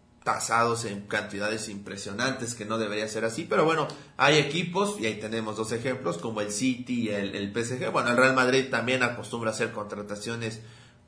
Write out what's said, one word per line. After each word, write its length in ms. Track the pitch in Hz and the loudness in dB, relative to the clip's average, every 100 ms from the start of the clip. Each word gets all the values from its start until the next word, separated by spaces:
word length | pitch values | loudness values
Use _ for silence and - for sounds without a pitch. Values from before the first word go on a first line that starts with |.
| _ _ | _ _
tasados 600 | 117 - - 117 117 113 113 | -4 -2 2 4 4 2 -2
en 160 | 101 101 | -6 -2
cantidades 600 | 107 101 98 107 110 107 | -2 -2 -2 -2 -2 -6
impresionantes, 880 | 101 - 101 101 104 131 123 117 - | -10 -10 -10 -8 -2 -2 -2 -6 -6
que 80 | |
no 140 | 104 113 | -4 -2
debería 320 | 107 107 107 | 0 -2 -4
ser 160 | 110 - | -2 -2
así, 180 | - | -2
pero 220 | 170 208 160 | 0 4 4
bueno, 200 | 160 143 - - - | 2 0 -6 -12 2
hay 220 | 143 151 | 6 6
equipos, 600 | 139 165 175 180 202 202 | 4 0 0 0 0 0
y 100 | 113 | -2
ahí 120 | 104 | -2
tenemos 380 | 107 113 110 107 | -4 -4 -2 -4
dos 160 | 113 | -2
ejemplos, 440 | 117 131 120 160 - | -2 -2 -2 -4 -4
como 220 | 120 107 | -4 -4
el 120 | 104 | -2
City 500 | 101 131 123 123 120 | 0 0 0 -2 -2
y 80 | 107 | 0
el, 260 | 101 98 101 | -2 -2 -4
el 160 | 101 | -4
P 80 | 117 | -2
S 180 | 117 127 | -2 -2
G. 140 | - | 0
Bueno, 180 | 147 123 | 2 4
el 80 | 120 | 6
Real 160 | 131 | 6
Madrid 340 | 131 127 135 131 | 6 6 4 4
también 320 | 117 117 131 | 0 2 2
acostumbra 460 | 120 120 - 120 113 | 2 0 -6 -2 -2
a 40 | |
hacer 200 | 110 113 | 0 -2
contrataciones 880 | 107 104 104 101 101 117 117 110 - - - - - | -4 -8 -8 -8 -6 -6 -4 -6 -8 -12 -20 -20 -20